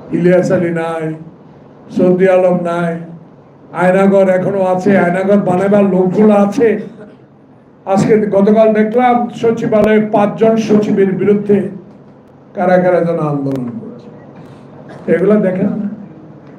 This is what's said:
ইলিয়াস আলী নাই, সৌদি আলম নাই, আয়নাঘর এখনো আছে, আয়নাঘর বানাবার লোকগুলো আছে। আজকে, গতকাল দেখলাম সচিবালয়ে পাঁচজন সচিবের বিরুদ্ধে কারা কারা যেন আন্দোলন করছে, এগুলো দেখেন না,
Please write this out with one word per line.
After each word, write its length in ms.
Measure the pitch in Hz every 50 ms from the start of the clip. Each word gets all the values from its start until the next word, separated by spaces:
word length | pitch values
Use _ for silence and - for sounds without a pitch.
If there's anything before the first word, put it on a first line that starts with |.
| - -
ইলিয়াস 400 | - 170 170 175 180 175 - -
আলী 180 | 190 175 175 170
নাই, 440 | 170 165 165 165 160 160 160 160 156 156 160 165 - - - - - - - - - - - - -
সৌদি 320 | - 180 180 180 180 190 190
আলম 300 | 180 180 180 180 180 175
নাই, 360 | 175 170 170 175 170 170 170 170 - - - - - - - - - - - - - -
আয়নাঘর 560 | - 160 180 185 185 190 196 196 196 196 190 185
এখনো 360 | 185 180 - 190 196 196 185
আছে, 340 | 185 185 185 - 208 196 180
আয়নাঘর 380 | 175 175 175 190 190 196 202
বানাবার 480 | 202 - 185 180 180 196 202 208 208 196
লোকগুলো 500 | 196 180 185 185 185 180 208 214 214 208
আছে। 460 | 202 202 202 - 269 240 220 196 - - - - - - - - - - _ _ _ _ _ - - - - _ - -
আজকে, 400 | 190 196 202 - - 226 214 208
গতকাল 460 | 202 196 196 196 214 214 220 220 220
দেখলাম 560 | 214 214 214 214 226 247 254 247 240 - 208 -
সচিবালয়ে 680 | - - 233 233 226 - 240 240 220 208 208 214 214 214 214 -
পাঁচজন 440 | 226 214 208 202 - - 220 220 226
সচিবের 560 | 220 - - 214 208 202 - 208 190 196 190
বিরুদ্ধে 560 | 175 - 196 202 202 208 - - 202 185 170 - - - - - - - - - - - - - - - - - -
কারা 220 | 202 180 180 180 180
কারা 220 | 175 180 180 165
যেন 180 | 170 170 165 156
আন্দোলন 520 | 151 147 143 139 139 135 135 123 120 117 113 110
করছে, 1300 | - - - - - - - - - - - - - - - - - - - - - - - - - -
এগুলো 220 | 196 180 185 202 214
দেখেন 300 | 208 180 185 185 185 208
না, 240 | - - - - - - - - - - - - - - - - - -